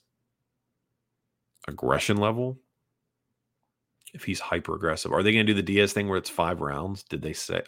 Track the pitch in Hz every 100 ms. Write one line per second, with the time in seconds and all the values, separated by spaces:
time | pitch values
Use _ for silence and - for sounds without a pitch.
0 | _ _ _ _ _ _ _ _ _ _
1 | _ _ _ _ _ _ - 76 64 69
2 | - 104 104 113 127 131 _ _ _ _
3 | _ _ _ _ _ _ _ _ _ _
4 | - - - 87 - 87 82 85 82 78
5 | - 76 101 110 107 101 87 98 101 107
6 | 101 92 - - 85 85 71 71 92 101
7 | - - 78 78 - 87